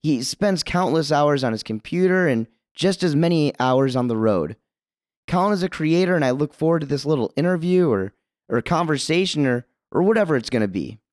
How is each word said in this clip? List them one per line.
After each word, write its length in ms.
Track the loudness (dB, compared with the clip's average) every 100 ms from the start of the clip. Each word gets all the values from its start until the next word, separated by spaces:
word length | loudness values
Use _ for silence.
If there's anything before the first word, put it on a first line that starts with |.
He 180 | 0 -2
spends 400 | -2 -2 -2 -2
countless 500 | -2 -2 0 0 0
hours 320 | 2 2 2
on 100 | -2
his 100 | -4
computer 640 | -6 -10 -6 0 2 2 2
and 180 | 0 -4 _ _ -2
just 260 | -2 0
as 140 | 0 2
many 380 | 2 2 0 0
hours 360 | 2 2 2 0
on 140 | -2
the 80 | 0
road. 400 | 2 2 -2 -8 _ _ _ _ _ _ -4
Colin 260 | 0 0
is 100 | 0
a 60 | -2
creator, 460 | -2 0 2 2 2
and 100 | 0
I 60 |
look 220 | 0 -4
forward 280 | -2 0 0
to 40 | -2
this 200 | -4 -2
little 280 | -2 -2 -2
interview 540 | -2 0 0 2 2
or, 240 | 0 -2 _ _ _ _
or 140 | -4
conversation 840 | 0 -2 0 -2 0 0 0 0 0
or, 180 | 0 -4 _ _
or 120 | 0
whatever 320 | 2 2 2 -2
it's 160 | 0
gonna 160 | -2 -2
be. 320 | -4 -8 -12 _